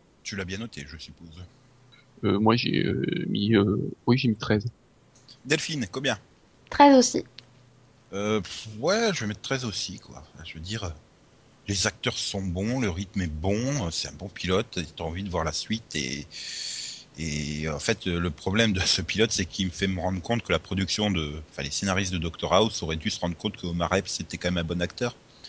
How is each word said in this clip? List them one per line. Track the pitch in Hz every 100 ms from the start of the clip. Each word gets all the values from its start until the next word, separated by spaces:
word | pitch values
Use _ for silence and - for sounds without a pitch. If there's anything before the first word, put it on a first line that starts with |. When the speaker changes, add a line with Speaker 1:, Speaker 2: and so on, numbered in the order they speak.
| _ _
Speaker 1:
tu | - 101
l'as | 92
bien | 95
noté, | 113 - 71
je | 80
suppose. | - 71 82 80 90 - - - - - _ - 101
Speaker 2:
Euh, | 101
moi, | 107 120
j'ai, | - -
euh, | - - - - -
mis, | 104 101 110
euh, | 101 101 - - -
oui, | 127
j'ai | 123
mis | 104
treize. | - 107 110 - _ _ _ - - - 131
Speaker 1:
Delphine, | 151 - 156 107
combien ? | 131 135 117 - _ _ _ -
Speaker 3:
Treize | - 285 262
aussi. | 240 - - - - - - - - - -
Speaker 1:
Euh, | 95 104 107
pff, | 90 - 113 104
ouais, | 147 214 226
je | 170
vais | 104
mettre | 107
treize | - 131
aussi, | 123 95 - 90
quoi. | - - 73 78
Enfin, | 80
je | 80
veux |
dire, | 85 110 92
euh, | 76 - _ - _ - _ -
les | 98 214
acteurs | - - -
sont | - 101
bons, | 95 87 107 131
le | 110
rythme | 87 98 101
est | 87
bon, | 76 92 104
euh, | 127 143 87
c'est | - 71
un |
bon | 76 95
pilote, | - 87 92 120 92
et | 80
t'as | -
envie | 82 85
de | 101
voir | 85
la | 80
suite, | 76 - 110 - 78
et, | 65 69 73 - - - - - - - - -
et, | 80 73 73 76 78
en | 73
fait, | - 113 95
euh, | 85
le | 87
problème | 80 - 104 113
de | 92
ce | 85 -
pilote, | 85 95 113
c'est | - 90
qu'il | - 92
me |
fait | - 95
me | 92
rendre | 87 92
compte | - 117
que | -
la | 82
production | - 95 95 - 104
de... | 90 76 76 78
Enfin, | -
les | 71
scénaristes | - 98 92 92
de | 90
Doctor | 82 - 76
House | 90 110 -
auraient | 80 80
dû | 107
se | -
rendre | 87 82
compte | 107 -
que | 87
Omar | 85 82
Epps | 95 95 -
était | 87 87
quand | -
même | 90
un | 82
bon | 87
acteur, | 87 - 120 - - -